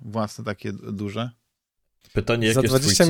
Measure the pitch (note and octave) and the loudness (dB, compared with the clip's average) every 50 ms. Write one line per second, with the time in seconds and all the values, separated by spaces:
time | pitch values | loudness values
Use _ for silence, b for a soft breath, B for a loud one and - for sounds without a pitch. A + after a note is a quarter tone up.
0 | - A2 G2+ A2+ G#2+ G#2 - - A2 A2 G2+ - - G#2 G2+ G2+ - A2+ G#2+ G2 | -14 -10 -6 -6 -6 -6 -6 -10 -8 -8 -8 -8 -8 -10 -10 -10 -10 -10 -8 -8
1 | G#2+ G2+ G2 A2+ A#2 B2 A#2+ _ _ _ _ _ _ _ _ _ _ _ _ _ | -8 -6 -6 -6 -8 -8 -10 _ _ _ _ _ _ _ _ _ _ _ _ _
2 | _ _ - - G#2 - A#2 A#2 A2+ A2 A2+ B2+ C3 G#2+ C3 C3+ C#3 D#3+ G3 - | _ _ -4 -4 0 0 0 2 2 2 4 4 2 4 2 2 4 4 4 6
3 | F3+ E3+ | 6 6